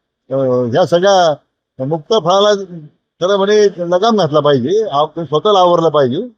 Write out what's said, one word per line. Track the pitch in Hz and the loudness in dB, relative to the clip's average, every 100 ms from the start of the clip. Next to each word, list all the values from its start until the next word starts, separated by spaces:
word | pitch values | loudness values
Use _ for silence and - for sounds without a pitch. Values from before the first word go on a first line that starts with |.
| _ _ - | _ _ -8
अ, | 131 131 123 | -4 -2 -2
ह्या | 123 135 165 | 0 0 0
सगळ्या | 170 190 190 175 143 _ _ _ - | 2 2 4 2 0 _ _ _ -10
मुक्त | 131 165 147 220 | -6 -6 -2 -2
फळाला | 165 190 208 202 185 175 151 _ _ - | 0 2 2 0 -4 -16 -18 _ _ -6
खरं | 180 202 | -2 0
म्हणे | 196 214 208 170 175 | 0 2 2 0 -2
लगाम | 180 220 220 | 0 0 0
घातला | 165 151 | 0 0
पाहिजे, | 147 139 120 202 214 | 2 0 0 -2 -2
आप-, | 143 151 - | -2 -2 -4
स्वतःला | 160 151 208 202 | -4 -2 0 2
आवरलं | 180 170 165 | 4 2 2
पाहिजे. | 151 131 139 247 | 2 0 -2 -8